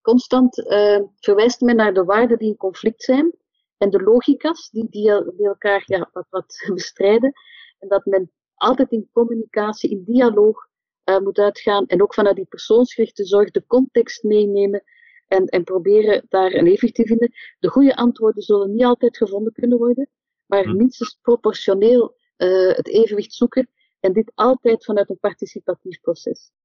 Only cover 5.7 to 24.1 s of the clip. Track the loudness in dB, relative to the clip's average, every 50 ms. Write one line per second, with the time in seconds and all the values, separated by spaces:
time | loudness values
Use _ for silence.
5.7 | -2 -2 -2 -4 -6 -6 -6 _ _ -16 -16 _ -12 -12 -12 _ -20 -14 -10 -8
6.7 | -8 -8 -10 -14 _ -2 2 2 2 2 2 0 -2 _ _ _ -20 -20 -20 _
7.7 | _ _ -6 -4 -4 -2 _ 0 -2 -2 -2 -4 _ _ _ _ _ _ -2 -2
8.7 | 0 0 -2 -2 -2 -6 -6 _ _ -2 -2 -2 -4 -8 -10 _ -6 -6 -6 -6
9.7 | -8 -6 -6 -6 -6 -6 -6 -2 0 2 2 2 2 4 2 2 2 -2 -12 _
10.7 | _ _ _ _ _ _ _ -2 -2 0 0 -2 -2 0 0 0 -2 -2 -4 -2
11.7 | -2 -2 -2 -2 0 0 0 0 0 0 0 0 0 -2 -6 _ -14 -20 -2 2
12.7 | 2 2 2 2 0 -4 -4 -4 _ -10 -6 -2 0 0 0 0 _ -8 _ _
13.7 | 0 0 0 0 _ -2 -2 -2 -6 -8 -2 0 2 2 2 0 0 -2 -2 -2
14.7 | -4 -6 _ _ _ _ _ _ _ _ _ _ 0 0 0 0 -2 -4 -4 -2
15.7 | -6 -4 0 2 2 2 4 2 0 -2 -2 _ -2 0 0 0 0 2 4 4
16.7 | 4 2 0 -4 -2 -2 -2 0 0 0 0 -2 _ -10 -20 -20 _ _ -6 -2
17.7 | 2 4 4 4 4 2 0 -2 0 0 -2 -2 -2 -2 -2 0 0 0 0 -2
18.7 | 0 0 2 2 2 _ 0 -2 0 -2 -4 -4 -4 -6 -6 -8 _ -4 -2 0
19.7 | 0 0 0 0 -2 -2 -4 _ _ _ _ _ _ _ _ _ -2 -2 0 0
20.7 | 0 0 0 0 0 -4 -12 -12 -12 _ _ 0 0 2 0 -4 -4 -2 -2 -2
21.7 | 0 2 4 4 4 4 2 0 _ _ _ _ _ _ -2 0 2 2 2 2
22.7 | 0 -2 -4 0 2 2 2 2 0 -6 -8 -8 -4 -4 -4 -2 0 -4 -4 _
23.7 | _ _ _ _ _ _ -4 -2